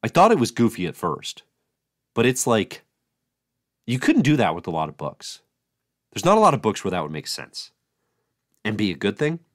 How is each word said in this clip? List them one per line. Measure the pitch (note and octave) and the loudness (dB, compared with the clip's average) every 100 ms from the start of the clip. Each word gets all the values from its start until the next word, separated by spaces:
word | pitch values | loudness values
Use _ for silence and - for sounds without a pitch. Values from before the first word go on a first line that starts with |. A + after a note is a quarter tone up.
I | A2 | 0
thought | - G3+ | 4 4
it | G3 | 4
was | A#2 | 0
goofy | - A#2 - F2 | 0 0 0 -8
at | - | -6
first, | F2+ D2 - - _ _ _ _ _ _ _ | -6 -6 -10 -16 _ _ _ _ _ _ _
but | - A#2+ | 0 0
it's | B2+ - | 0 0
like, | A2+ F#2+ - _ _ _ _ _ _ _ _ _ _ - | 0 0 -8 _ _ _ _ _ _ _ _ _ _ -6
you | B2+ | -2
couldn't | F#3+ E4 | 4 4
do | D3 D3 | 4 2
that | G2 | 2
with | E2 F2+ | -2 -6
a | |
lot | E2 D#2 | -4 -6
of | D2 | -6
books. | D2+ - - - _ _ _ _ _ _ _ | -12 -12 -18 -20 _ _ _ _ _ _ _
There's | A#2+ | -4
not | F3 G#3+ | 2 6
a | |
lot | G#3 | 4
of | C#3 | 4
books | A2 G2 | -2 -2
where | G2 | -4
that | F2+ | -4
would | D2 | -6
make | D#2 - | -8 -10
sense | - C2+ - - _ _ _ _ _ _ _ _ _ | -12 -14 -18 -20 _ _ _ _ _ _ _ _ _
and | G#2+ G#2+ | -8 -2
be | G#2 | -4
a | F2 | -2
good | G2+ G#2 | -6 -2
thing. | D3+ E3 _ | -4 -4 _